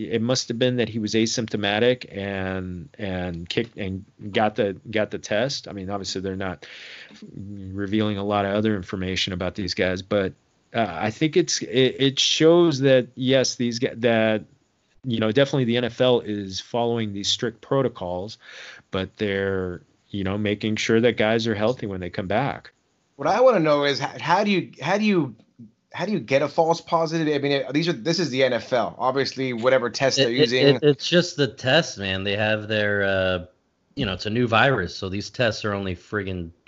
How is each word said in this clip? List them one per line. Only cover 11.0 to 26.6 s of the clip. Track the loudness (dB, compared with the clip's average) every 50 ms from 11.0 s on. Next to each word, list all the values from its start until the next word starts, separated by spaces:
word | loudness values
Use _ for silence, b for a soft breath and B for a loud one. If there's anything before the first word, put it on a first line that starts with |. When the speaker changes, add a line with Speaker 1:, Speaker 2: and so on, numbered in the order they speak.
| -4 -4
Speaker 1:
think | -2 0 -2 2 2
it's, | 2 2 0 -2 -6
it, | -4 -2 2 2 2 2 2 2
it | 0 0 2 2
shows | 0 0 2 6 6 8 8 8 6 4 4 2
that, | 4 6 6 4 4 0 -4
yes, | -4 0 2 4 4 2 2 0
these | -2 -2 -2 -2 -2
guys, | -4 -4 -2 0
that, | 2 2 4 4 4 2 2 0 -4 -8 _ _ _ _ _ _ _ _ _ _ -6
you | -4 -2 0
know, | 0 2
definitely | 4 4 4 4 4 0 2
the | 2 2
N | 0 0
F | -2 0 2
L | 4 4 4 4
is | 2 -2 -6 -6 -6 -8 -8 -10
following | -8 -6 -2 -2 0 0 0 -2 -2 -4 -6
these | -4 -4 -2
strict | -2 -2 -2 -4 -6 -6
protocols, | -4 0 2 2 2 0 -2 -4 -6 -6 -6 -6 -6 -8 -12 -16 B B B B B B B B B _
but | -6 -6 -6 -6 _
they're, | -4 -4 -2 -2 0 0 -2 -2 -2 -4 -4 -6 -8 -12 _ _ _ _ _
you | -6 -4 -4
know, | -2 -2
making | -2 0 -2 -2 -2 -2 -2 -2
sure | -2 0 2 4 4
that | 4 4 2
guys | 2 2 2 2 2 0
are | -2 -2
healthy | 0 0 0 0 -2 -4
when | -8 -8 -6
they | -8 -8
come | -6 -6 -4
back. | -2 0 0 0 -2 -4 -8 -12 -20 _ _ _ _ _ _ _ _ _
Speaker 2:
What | -4 -2 0
I | 4 6
wanna | 6 6 6 6
know | 4 4 2 4 2
is | 2 0 0
h-, | -2 -6 -8 -4
how | 0 2 2 2 4
do | 2
you, | 2 0 0 -4 -8 -6
how | -2 0 0
do | 2 2
you, | 2 2 2 0 -2 -4 -12 _ _ _ -20 -20 -20 _ _ _ _ -10
how | -6 -4
do | -2
you | -2 -4
get | 0 2 2 2
a | 2 2
false | 0 2